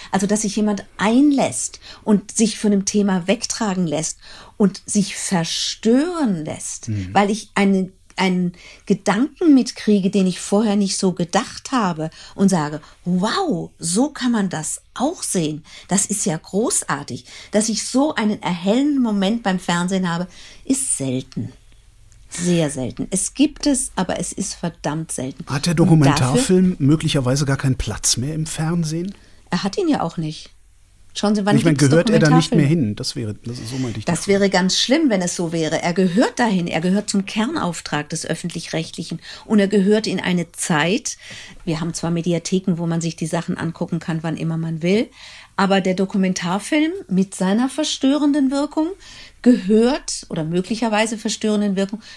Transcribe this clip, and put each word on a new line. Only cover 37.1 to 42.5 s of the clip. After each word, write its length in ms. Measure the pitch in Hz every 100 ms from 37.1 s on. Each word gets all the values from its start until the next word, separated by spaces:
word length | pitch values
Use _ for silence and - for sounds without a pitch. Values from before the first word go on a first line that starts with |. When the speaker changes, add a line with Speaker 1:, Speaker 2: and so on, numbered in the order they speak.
| 202
Speaker 1:
Kernauftrag 840 | 190 220 226 330 175 165 - 147 147
des 180 | 160 -
Öffentlich-Rechtlichen. 920 | 160 175 170 - 160 160 - 170 165 - -
Und 160 | - 214
er 80 | 196
gehört 400 | 208 190 214 220
in 100 | 175
eine 320 | - 180 165
Zeit, 680 | - - 156 165 220 - - - - - -
wir 140 | - 156
haben 160 | 165
zwar 160 | 160 165
Mediatheken, 680 | 170 170 165 -